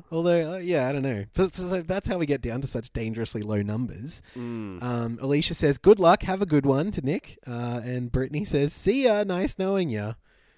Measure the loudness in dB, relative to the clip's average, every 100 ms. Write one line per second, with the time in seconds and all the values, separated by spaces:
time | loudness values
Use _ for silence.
0 | -6 -2 2 2 2 -4 0 0 2 0
1 | -2 -2 -4 0 0 0 -4 -4 -2 -4
2 | -2 -2 0 0 -2 -4 -4 -6 -6 -6
3 | -6 -4 -4 -4 -2 0 0 -2 -4 -8
4 | -12 -12 -14 -12 -8 -8 -8 -8 -4 -2
5 | -4 -4 0 0 0 0 0 4 6 8
6 | 8 6 2 -2 2 4 4 2 0 -2
7 | -2 -2 -6 -16 -12 -8 -6 -6 -4 -6
8 | -2 -2 -2 -4 -2 2 2 0 0 4
9 | 4 4 2 0 -2 -2 0 0 0 -2
10 | -4 -8 _ _ _